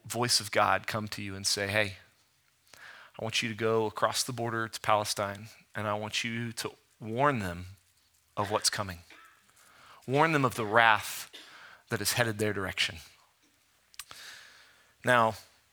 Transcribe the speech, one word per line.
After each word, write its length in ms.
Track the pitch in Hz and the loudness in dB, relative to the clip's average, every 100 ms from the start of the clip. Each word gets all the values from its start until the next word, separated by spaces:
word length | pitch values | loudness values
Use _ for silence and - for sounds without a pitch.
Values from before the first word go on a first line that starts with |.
| - | -6
voice 320 | 117 - - | -2 2 0
of 120 | 101 | 2
God 360 | 110 101 95 - | 2 4 2 -2
come 220 | 110 104 | -6 -6
to 140 | - | -8
you 120 | 101 | -10
and 120 | 98 98 | -4 -2
say, 200 | 101 98 | -2 0
"Hey, 280 | 107 101 95 - _ _ _ _ _ _ - - - - - | 0 0 -4 -20 _ _ _ _ _ _ -20 -20 -20 -20 -10
I 60 | |
want 180 | 110 - | -4 -2
you 60 | 117 | -2
to 60 | |
go 320 | 110 113 113 107 | 0 2 2 0
across 360 | - 110 110 | 0 0 0
the 120 | - | -4
border 340 | 117 117 113 113 | -4 -4 -4 -6
to 120 | - | -4
Palestine, 680 | - 107 104 - 101 101 110 - _ | 2 2 2 -2 -4 -6 -14 -20 _
and 140 | - 104 | -6 -4
I 60 | |
want 280 | 104 107 - | -4 -4 -4
you 300 | 120 113 120 | -2 -4 -6
to 180 | 110 110 - _ - | -6 -8 -10 _ -14
warn 400 | 110 117 143 127 | -6 2 2 2
them 260 | 95 87 92 98 _ _ _ _ _ - | -2 -6 -10 -16 _ _ _ _ _ -4
of 140 | 101 | -2
what's 200 | 104 - | 0 -2
coming. 280 | - 98 85 - - - _ _ _ - - - - - | -2 -6 -8 -16 -20 -20 _ _ _ -20 -20 -20 -14 0
Warn 260 | 139 160 | 4 4
them 120 | 151 | 4
of 120 | 127 - | 2 0
the 100 | 107 | 2
wrath 640 | 113 113 107 - - - - - - - - - | 6 8 6 2 -10 -12 -16 -20 -20 -20 -16 -6
that 120 | 113 | -4
is 120 | 101 | 0
headed 260 | - 117 104 | 2 2 2
their 140 | 107 | 0
direction." 440 | 98 92 - - 87 - - _ _ _ _ _ _ _ - - - - - - - - _ _ _ | 0 -4 -2 -2 -4 -16 -20 _ _ _ _ _ _ _ -18 -16 -16 -18 -18 -20 -20 -20 _ _ _
Now, 300 | 120 123 113 - - _ _ | 2 4 4 0 -12 _ _